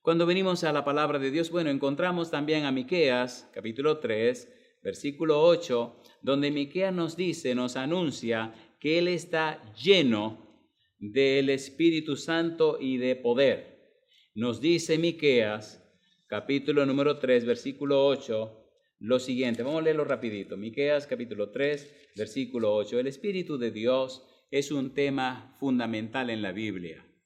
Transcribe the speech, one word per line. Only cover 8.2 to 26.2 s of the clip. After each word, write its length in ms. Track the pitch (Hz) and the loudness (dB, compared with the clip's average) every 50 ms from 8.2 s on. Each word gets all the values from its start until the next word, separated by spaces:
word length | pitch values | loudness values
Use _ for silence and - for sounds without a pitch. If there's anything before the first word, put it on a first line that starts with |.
| - 113 113 113 113 110 - - - _ _ _ | -2 -2 -2 -2 -2 -6 -10 -18 -20 _ _ _
que 200 | - 147 160 170 | -2 0 2 2
él 80 | 175 | 2
está 680 | 175 180 160 - - 165 160 156 151 - - - - - | 0 -2 -4 -4 -4 -2 -2 -2 -2 -4 -8 -16 -20 -14
lleno 920 | - 127 180 202 180 151 127 113 104 107 113 113 - - - _ _ _ _ _ _ _ _ _ _ | -2 6 6 6 8 8 4 4 2 0 -4 -6 -10 -20 -20 _ _ _ _ _ _ _ _ _ _
del 500 | 101 104 104 135 139 135 135 139 139 139 | -14 -4 0 2 2 4 4 4 2 2
Espíritu 680 | 139 131 135 - - - 165 165 165 156 151 151 139 | 0 0 -4 -12 -2 2 2 4 4 2 -2 -4 -6
Santo 600 | - - - 165 165 170 165 165 - 160 156 147 - | -4 -2 -2 -2 0 0 -2 2 2 2 2 2 0
y 180 | 135 131 131 | -4 -2 -2
de 180 | 123 123 127 127 | 0 0 0 0
poder. 880 | - - 120 120 127 139 131 101 - - - - _ _ _ _ _ _ _ _ _ _ _ _ | 0 0 0 4 4 4 4 4 0 -4 -16 -20 _ _ _ _ _ _ _ _ _ _ _ _
Nos 240 | 107 117 123 113 - | -4 -4 -4 -2 0
dice 380 | 123 165 170 160 - - 160 | 2 2 2 2 2 0 0
Miqueas, 840 | 156 165 170 165 165 151 147 131 120 110 104 107 107 107 - - - _ _ _ _ _ _ _ _ _ | 2 2 0 -2 2 2 4 4 4 2 2 -2 -6 -10 -16 -20 -20 _ _ _ _ _ _ _ _ _
capítulo 580 | _ 107 104 - - 139 139 135 151 147 143 139 | _ -8 -8 -4 -2 -2 -2 0 2 2 2 2
número 320 | 135 131 139 139 147 143 | 2 2 2 2 0 0
tres, 280 | 143 - 127 127 120 117 | 0 2 4 4 4 4
versículo 600 | 120 117 117 - 139 135 - 143 139 139 135 139 | 2 -2 -2 -2 -10 -8 -6 -2 2 4 4 4
ocho, 600 | 143 135 - - - 110 107 110 110 - - _ _ _ _ _ _ _ _ | 4 2 0 -2 -4 -4 -4 -4 -6 -10 -20 _ _ _ _ _ _ _ _
lo 200 | - 107 127 127 | 0 0 0 0
siguiente. 420 | 123 135 127 123 131 123 113 110 | 2 -2 -2 0 0 0 -2 -2
Vamos 200 | 120 135 156 160 | -4 -2 -2 0
a 20 | 156 | 0
leerlo 220 | 160 156 151 147 | 2 2 2 0
rapidito. 520 | 139 135 117 127 113 104 101 95 - 101 | -2 -2 -4 -4 -6 -6 -6 -8 -8 -10
Miqueas, 480 | 95 104 113 113 135 143 143 147 143 139 | -10 -10 -8 -4 -2 0 2 2 0 0
capítulo 460 | - 131 117 120 117 110 101 104 101 | -4 -6 -6 -6 -8 -4 -6 -6 -4
tres, 420 | - 127 139 147 147 143 147 - - - - _ _ | -2 -2 -2 0 -2 -4 -8 -18 -20 -20 -20 _ _
versículo 580 | 101 107 - - 139 131 120 127 120 113 104 104 | -8 -8 -6 -4 -6 -6 -4 -2 0 0 2 2
ocho. 240 | 107 101 101 120 | 2 0 0 -2
El 80 | 120 127 | -2 -2
Espíritu 540 | 135 135 - - 208 190 185 175 160 151 131 | -4 -8 -6 -6 -4 -4 -4 -4 -4 -4 -4
de 100 | 120 113 | -4 -4
Dios 580 | 101 107 110 123 127 131 131 131 - - - _ _ _ _ _ | -4 -2 0 0 0 0 -2 -4 -8 -18 -20 _ _ _ _ _
es 220 | 139 139 139 139 | -2 -2 -2 -2
un 240 | 147 139 131 127 - | -4 -4 -4 -2 -2
tema 600 | 143 143 143 139 135 131 127 127 120 - - _ _ | -2 0 0 0 -2 -2 -4 -4 -8 -16 -20 _ _
fundamental 720 | 143 139 127 120 117 113 113 110 110 110 117 135 | -2 0 0 0 0 -2 -4 -4 -6 -4 -4 -4